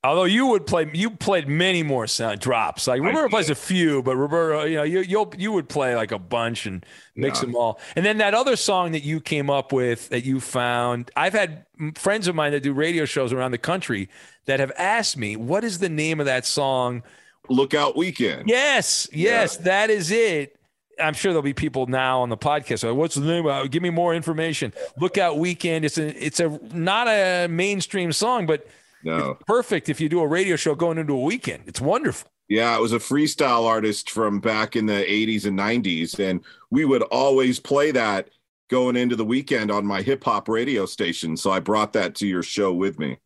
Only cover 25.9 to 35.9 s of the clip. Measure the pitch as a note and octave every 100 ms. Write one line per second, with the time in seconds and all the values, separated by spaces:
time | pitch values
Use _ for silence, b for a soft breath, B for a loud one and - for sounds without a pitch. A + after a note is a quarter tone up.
25.9 | - D3+ - D3 - E3 D3+ A2 E3 E3+
26.9 | G#3 A#3+ G#3+ F#3 F3+ F3 E3 F#3+ G3 -
27.9 | G3 F3 D3 A3 B3 D#3+ D3+ - b b
28.9 | b - E2 C#2 - - A#3 - F3+ -
29.9 | C#3+ D#3+ F3 D#3 E3+ G3 D#3+ D#3+ D3 F3
30.9 | D#3+ D3+ C3+ C3+ B3 - E2 - - C3+
31.9 | A#3 D4+ - - _ _ G#2+ A#2 A2+ A2+
32.9 | A2+ - C#3 D3+ - C#3 A#2 A2+ A2+ G#2+
33.9 | G#2+ - G#2+ G#2+ G2+ A2+ G#2+ G#2+ A#2+ G#2+
34.9 | G2+ F#2 G#2 A2 G#2+ G2+ G2 G#2 A#2+ G2